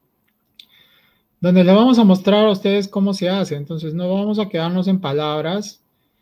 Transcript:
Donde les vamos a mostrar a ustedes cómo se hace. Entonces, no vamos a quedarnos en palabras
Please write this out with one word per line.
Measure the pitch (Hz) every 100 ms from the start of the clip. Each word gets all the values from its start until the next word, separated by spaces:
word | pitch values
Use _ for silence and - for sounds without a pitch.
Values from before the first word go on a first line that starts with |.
| _ _ _ _ _ _ _ _ _ _ _ _ _ _ 175
Donde | 180
les | 180 202
vamos | 247 240
a |
mostrar | 214 185 196 208 214
a |
ustedes | 196 202 202 196
cómo | 202 196
se | 196 175
hace. | 196 185 143
Entonces, | 143 160 160
no | 165 180
vamos | 190 208 214
a | 202
quedarnos | 165 165 185 185
en | 190
palabras | 147 143 151 151 156 196 208 - _ _ _ _